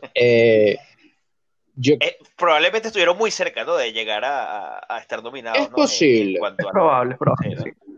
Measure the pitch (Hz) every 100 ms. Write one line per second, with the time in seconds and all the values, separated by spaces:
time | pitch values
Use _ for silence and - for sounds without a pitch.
0 | - - 120 117 117 110 104 - - _
1 | _ _ _ _ _ _ _ 135 127 147
2 | 151 - _ - 175 151 175 220 220 208
3 | 170 180 220 - 175 - 131 170 117 110
4 | 110 107 127 139 98 101 82 50 - 113
5 | - 113 113 135 113 254 277 - - -
6 | 151 117 101 90 104 98 196 190 165 127
7 | 123 127 143 127 - 113 127 - -